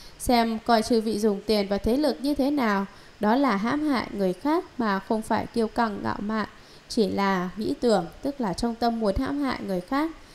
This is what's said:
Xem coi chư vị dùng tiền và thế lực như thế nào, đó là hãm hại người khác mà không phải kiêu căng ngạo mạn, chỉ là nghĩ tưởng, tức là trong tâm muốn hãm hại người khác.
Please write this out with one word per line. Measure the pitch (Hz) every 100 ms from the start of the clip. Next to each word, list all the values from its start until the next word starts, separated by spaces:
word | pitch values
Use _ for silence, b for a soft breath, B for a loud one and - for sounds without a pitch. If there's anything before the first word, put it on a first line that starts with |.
| B B
Xem | - 240 226 220 -
coi | 226
chư | 214 226
vị | 220 208
dùng | 220 196 -
tiền | 214 196
và | 202
thế | 220 254
lực | 302 220
như | 269
thế | 294 269
nào, | 294 226 196 196 B B B
đó | 208 247
là | 277 196
hãm | 226 294 302
hại | 240 -
người | 202 190
khác | 180 285 330 359 -
mà | 220 196
không | - 220
phải | 220 214 -
kiêu | 233 220
căng | - 226 202
ngạo | 220 -
mạn, | 202 220 208 B B B B
chỉ | - 190
là | 196 196 190 180 196
nghĩ | 220 277
tưởng, | 240 202 165 -
tức | 269 285
là | 220
trong | 170 240
tâm | 226 240 226
muốn | 214 196
hãm | 269 285
hại | 277 - 202
người | 185
khác. | - 277 320 320 B